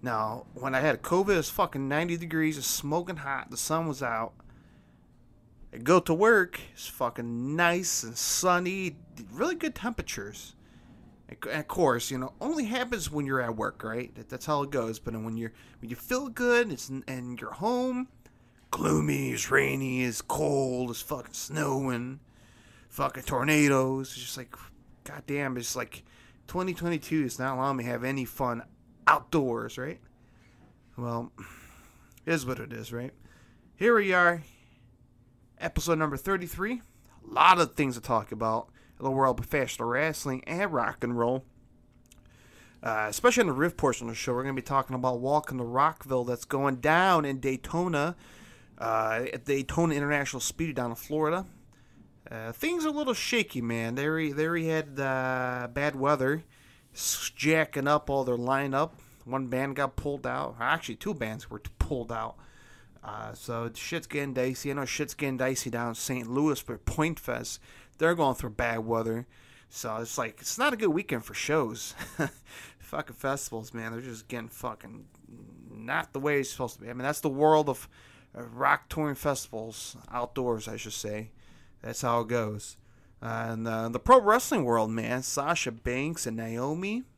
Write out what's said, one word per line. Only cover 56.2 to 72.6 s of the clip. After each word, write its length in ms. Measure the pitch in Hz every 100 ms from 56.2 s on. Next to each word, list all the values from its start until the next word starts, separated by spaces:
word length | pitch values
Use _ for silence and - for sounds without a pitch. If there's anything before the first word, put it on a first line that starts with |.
| 131 151 - - - - _
s-, 360 | - - - - -
jacking 540 | 147 160 151 143 139
up 200 | 151 -
all 140 | 139
their 140 | 127 120
lineup. 540 | 120 135 139 135 160 - - - -
One 220 | 131 131
band 280 | 127 139 139
got 220 | 139 -
pulled 280 | 143 143 131
out. 300 | 127 139 120
Actually, 380 | 120 160 - 113
two 180 | 202
bands 360 | 175 113 110 -
were 100 | 107
t-, 120 | - -
pulled 320 | - 139 113
out. 280 | 113 110 - - - - - - -
Uh, 300 | - 107 110
so 360 | 110 - 117 117
shit's 340 | 117 - 170 160
getting 260 | 147 139
dicey. 380 | 127 127 131 143
I 40 | 139
know 100 | 131
shit's 300 | - 143 -
getting 200 | 143 127
dicey 360 | 131 131 -
down 180 | 117 120
in 60 | 113
Saint 360 | - 127 117
Louis 300 | 127 151 135
for 160 | - 110
Point 420 | - - 160 160
Fest. 400 | - 120 - - - - - _
They're 180 | 160 170
going 200 | 143 123
through 160 | 123
bad 340 | 104 120 113 113
weather. 420 | 113 113 113 123 - - - -
So 300 | - 120 110
it's 200 | 117 -
like, 200 | 113 -
it's 200 | - -
not 140 | 277
a 40 | 240
good 120 | 214
weekend 360 | 156 - 120 -
for 80 |
shows. 640 | - - 156 120 113 - - - -
<laughs> 640 | 143 - - -